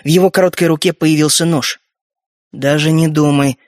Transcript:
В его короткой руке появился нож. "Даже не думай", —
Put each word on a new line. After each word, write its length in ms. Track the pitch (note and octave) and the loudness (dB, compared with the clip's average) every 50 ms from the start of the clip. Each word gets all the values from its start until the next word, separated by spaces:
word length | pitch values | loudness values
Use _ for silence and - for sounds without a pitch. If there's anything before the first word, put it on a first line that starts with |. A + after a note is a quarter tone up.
| - | -2
В 40 | C#3 | 0
его 220 | D#3+ F3+ F#3 F#3 | 2 2 2 2
короткой 380 | - F#3+ F3+ F3+ - - F3 E3 | 2 0 0 0 0 -2 -2 0
руке 240 | D#3+ D3+ - F#3 | 0 0 -2 -4
появился 520 | D#3+ - D#3+ D#3 D#3+ D3+ D3+ D3+ - - E3 | -2 0 0 0 2 2 0 0 0 0 0
нож. 360 | E3+ E3 D3 - - - - _ _ _ _ _ _ _ _ _ _ _ _ _ _ | 0 -2 -2 -4 -6 -10 -12 _ _ _ _ _ _ _ _ _ _ _ _ _ _
"Даже 400 | - A2 C3+ C#3 D3 D3+ D3+ D#3+ | -12 -4 -2 -2 0 0 0 0
не 160 | D#3+ D#3+ E3 D#3+ | 2 2 0 0
думай", — 500 | D3+ D3+ D3 D3 C#3+ C#3+ C#3 C3+ B2+ - _ | 0 0 0 2 2 2 0 -2 -4 -6 _